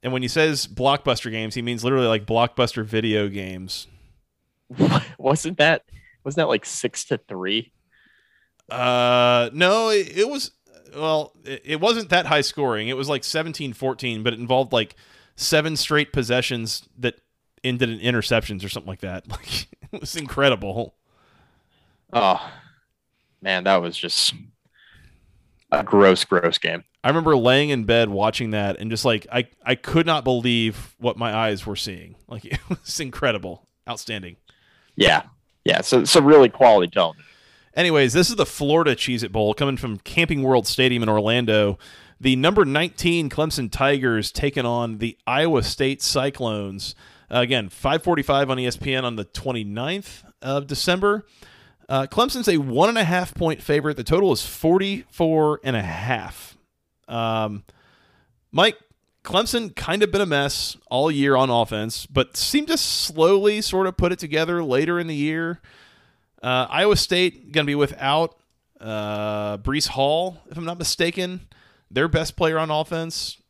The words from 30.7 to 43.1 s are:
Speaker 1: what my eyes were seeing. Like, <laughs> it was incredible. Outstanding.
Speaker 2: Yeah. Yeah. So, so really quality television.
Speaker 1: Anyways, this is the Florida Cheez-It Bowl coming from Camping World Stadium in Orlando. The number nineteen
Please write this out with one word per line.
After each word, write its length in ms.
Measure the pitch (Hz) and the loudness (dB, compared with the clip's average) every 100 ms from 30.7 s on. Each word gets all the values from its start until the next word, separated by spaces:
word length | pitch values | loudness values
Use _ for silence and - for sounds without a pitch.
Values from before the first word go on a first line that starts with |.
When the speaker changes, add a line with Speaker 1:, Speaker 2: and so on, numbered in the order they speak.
| 101 - _ | -4 -16 _
Speaker 1:
what 180 | 120 104 | -6 -4
my 160 | 117 | -4
eyes 320 | 107 113 101 107 | -2 -2 -2 -6
were 100 | 98 | -8
seeing. 380 | - 90 85 - _ | -8 -12 -18 -20 _
Like, 160 | 117 | -18
<laughs> 20 | 104 | -8
it 140 | 143 - | -10 -6
was 320 | 180 - - | -10 -8 -8
incredible. 640 | 139 - 139 107 92 85 _ _ - | -8 -2 -2 -2 -6 -16 _ _ -12
Outstanding. 480 | 117 - 107 87 87 _ _ _ _ _ - | -12 -8 -10 -10 -18 _ _ _ _ _ 2
Speaker 2:
Yeah. 260 | 92 78 - _ _ _ | 4 4 0 _ _ _
Yeah. 160 | - - | -2 -2
So, 240 | - 127 | 2 2
so 160 | - 165 | 6 6
really 280 | 143 151 123 | 10 10 10
quality 400 | - 123 104 87 | 8 8 8 6
television. 340 | 101 82 80 - _ _ _ _ | 2 0 -2 -20 _ _ _ _
Speaker 1:
Anyways, 380 | - 175 156 135 | -2 2 4 4
this 160 | 143 180 | 4 2
is 80 | 226 | 2
the 80 | |
Florida 500 | - - 143 156 156 | -2 0 2 4 4
Cheez-It 380 | 117 - 123 113 | 2 -2 -4 -4
Bowl 220 | 107 107 | 0 0
coming 220 | 107 139 131 | 2 -2 -2
from 220 | 127 104 | -6 -8
Camping 440 | - - 165 151 | -6 -2 0 0
World 240 | 131 127 101 | 2 2 2
Stadium 360 | - 127 120 | 2 2 2
in 60 | 110 | 2
Orlando. 680 | 107 104 120 117 107 101 98 - - - _ | 2 2 2 2 2 2 -2 -10 -20 -20 _
The 160 | 131 131 | 0 4
number 280 | 151 208 156 | 4 4 4
nineteen 640 | 143 175 - 170 | 2 -2 -2 0